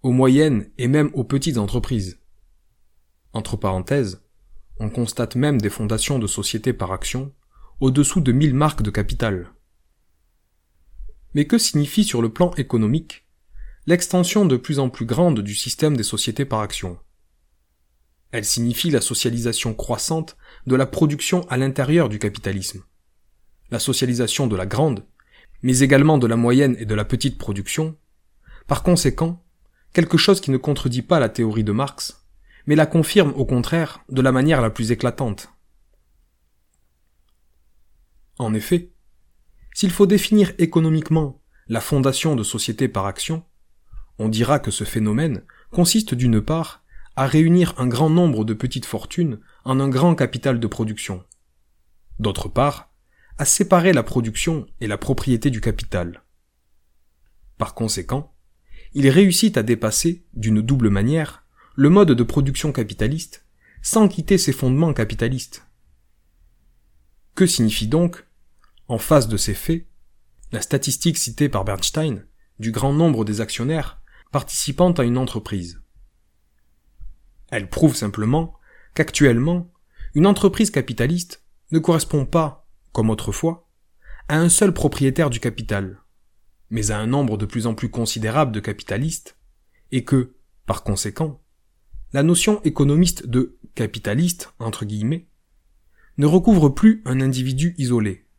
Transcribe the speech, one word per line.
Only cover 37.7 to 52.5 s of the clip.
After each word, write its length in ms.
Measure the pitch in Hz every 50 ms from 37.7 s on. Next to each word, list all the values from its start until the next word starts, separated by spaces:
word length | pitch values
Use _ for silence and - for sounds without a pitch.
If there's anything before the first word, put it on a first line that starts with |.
| _ _ _ _ _ _ _ _ _ _ _ _ _ _
En 140 | 123 110 110
effet, 400 | 110 104 - 175 175 175 - _ _ _ _ _ _ _ _ _ _ _ _ _ _ - - -
s'il 180 | - - 190
faut 160 | 175 - 202
définir 460 | 185 202 208 - - 214 214 202 196 - -
économiquement 840 | 175 165 - 165 160 160 156 160 156 - 160 165 156 139 123 _ _ _ _ _ _ -
la 120 | 113 110
fondation 560 | - - 147 143 131 135 131 - - 165 151
de 60 | 123 107
société 440 | - - 113 - - 107 - 139
par 200 | 123 - 101 95
action, 360 | 98 95 - - - 165 160 170 _ _ _ _ _ _ _ _ - - - - _ _ -
on 100 | 107 110
dira 300 | 110 110 117 113 143 143
que 120 | 139 -
ce 140 | 95 - 107
phénomène 600 | - - 117 107 107 104 120 156 165 123 90 - _ - _ - -
consiste 440 | - - 175 170 - 220 214 - 139
d'une 280 | 123 127 123 113 107 107
part 420 | - 156 165 160 - - - _ _ - - - - -
à 100 | - 135
réunir 480 | 135 147 156 160 165 170 180 180 175 - -
un 80 | 127
grand 240 | 127 120 120 160 151
nombre 340 | 156 170 180 165 131 107 107
de 80 | 110 110
petites 340 | 107 - 127 - 135 110
fortunes 540 | - - 107 - - - - 170 156 117 104 _ _ _ _ _
en 160 | 131 131 131
un 80 | 135 139
grand 260 | 127 131 151 175 165
capital 460 | - 139 120 - 120 - 139 127 117
de 60 | 113
production, 580 | 107 - - 113 110 107 - - - 98 90 - _ _ _ _ _ _ _ _ _ _ _ _ _ _ _ _ - - -
d'autre 300 | 110 107 95 - -
part 420 | -